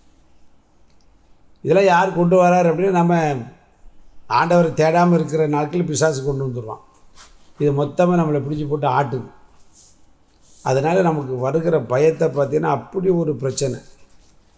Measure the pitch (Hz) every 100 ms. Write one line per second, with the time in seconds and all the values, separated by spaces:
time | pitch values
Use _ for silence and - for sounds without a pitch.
0 | _ _ _ _ - _ _ _ _ _
1 | _ _ _ _ _ _ 135 180 196 175
2 | 190 170 175 185 180 180 175 160 196 175
3 | 170 170 151 143 - - _ _ - -
4 | - - - 117 165 175 160 143 156 170
5 | 175 165 135 156 151 147 151 175 175 147
6 | 160 135 135 135 135 120 110 110 _ _
7 | - - - - - - 147 139 147 160
8 | 180 175 156 147 131 151 143 147 139 131
9 | 135 127 - - - - - - - _
10 | _ _ _ _ _ - 131 131 151 185
11 | 170 156 127 127 131 156 165 156 120 127
12 | 156 151 160 135 131 151 160 139 - 190
13 | 185 170 151 123 131 127 135 113 - -
14 | - - _ _ _